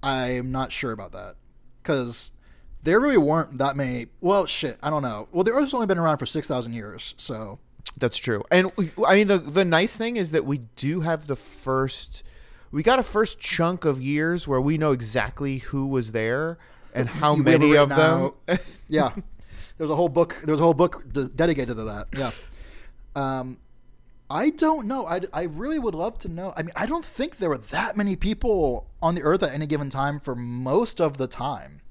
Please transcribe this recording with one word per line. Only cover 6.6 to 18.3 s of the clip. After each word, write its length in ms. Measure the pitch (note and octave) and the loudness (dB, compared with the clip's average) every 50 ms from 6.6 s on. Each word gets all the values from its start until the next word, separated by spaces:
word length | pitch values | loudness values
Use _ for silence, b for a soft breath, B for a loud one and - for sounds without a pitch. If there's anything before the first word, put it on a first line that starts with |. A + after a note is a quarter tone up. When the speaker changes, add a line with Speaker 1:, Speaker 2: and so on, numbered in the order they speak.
| A#2+ A#2 A#2 | -2 -4 -8
Speaker 1:
years, 400 | A#2 G2+ G#2 F#2+ - - - - | -10 -10 -10 -12 -12 -12 -12 -12
so. 420 | - - - B2 A2 A2 G2+ G2+ - - _ - - - - - | -12 -10 -10 -8 -8 -8 -12 -12 -16 -20 _ -20 -16 -14 -14 -6
Speaker 2:
That's 220 | - C3 A#2+ - - | -2 -2 -2 -2 -2
true. 240 | - C3 A2+ G2+ - - | -2 -2 -2 -2 0 4
And, 200 | - F3+ F#3 F#3+ - | 4 4 4 4 0
we, 140 | - G3 D#3+ - - G#3+ | -2 -4 -4 0 0 4
I 80 | - F#3+ | 6 6
mean, 120 | G3+ G#3+ G3 | 6 6 6
the, 100 | G3+ F#3 | 4 2
the 260 | D3+ C#3 C#3+ F3+ G3 | 2 0 2 2 4
nice 320 | F3+ E3 D#3+ F#3 A3+ - | 4 4 4 4 2 -2
thing 200 | - A3+ A3+ A#3+ | -4 -4 -4 -2
is 160 | A#3 F#3 D#3+ D3+ | -2 -2 0 0
that 120 | D#3+ - | 0 0
we 140 | C3 C#3 C#3 A#2 A2 - | 0 -2 -4 -4 -10 -12
do 260 | - - C#3 D#3+ F#3 | -6 -4 -2 -2 0
have 280 | D#3+ E3 E3 D#3 D#3 C#3+ | 0 0 -2 -2 -2 -6
the 80 | C#3 | -6
first, 880 | B2+ - - - - - C3 C3 C3 C3+ C3+ - - - - - - - b b b b b b b b b b | -6 -6 -18 -20 -12 -4 -2 0 0 0 0 -2 -8 -12 -12 -14 -16 -16 b b b b b b b b b b
we 100 | C#3+ D#3 | 0 4
got 160 | A3+ B3 C4+ | 4 4 4
a 40 | A#3+ | 2
first 340 | - - G#3 A3 G#3 - - | 0 0 0 0 0 -2 -8
chunk 460 | - - - - E3+ E3 F#3 F3+ - | -6 -6 0 0 2 0 0 0 0
of 160 | D#3+ C#3 C3 B2+ | 0 0 0 -2
years 440 | C3+ C#3+ D3+ D#3 E3 E3+ F3 - - | -2 0 0 0 0 -2 -2 -2 0
where 120 | C#3 C3 | 0 0
we 160 | C3 C#3+ D#3+ | 2 2 2
know 140 | D#3+ D#3 D3+ | 2 2 2
exactly 680 | C#3 B2+ A#2 A2 G#2 B2 G#2+ G#2 - - C#3+ C#3 C3+ C3 | 2 2 -2 -2 -2 0 -2 -2 -4 -6 -6 -4 -4 -6
who 280 | - - - C#3 C3+ | -6 -4 -4 -4 -2
was 240 | C#3 C3+ C3 A#2+ A2 G#2+ | 0 0 -2 -2 -2 -2
there 460 | A2+ A2 A2+ A#2+ C3+ D#3 E3 E3+ E3 b b b b b b b | -2 -2 0 0 -2 -2 -4 -6 -8 b b b b b b b
and 140 | B2 B2+ A#2 | -4 -4 -2
how 260 | - D3 D#3 D3+ D3+ | -2 2 2 4 4
Speaker 1:
<laughs> 20 | |
We've 80 | D3+ C#3+ | 6 6
Speaker 2:
many 320 | - E3 D#3 D3+ D3 D#3 | 6 6 8 8 8 8
of 140 | D3 D3 C#3 | 8 6 6
Speaker 1:
written 120 | C#3+ C#3+ D#3 | 6 4 6
Speaker 2:
them. 280 | D#3+ D#3+ E3+ - C#3 | 6 4 4 0 -2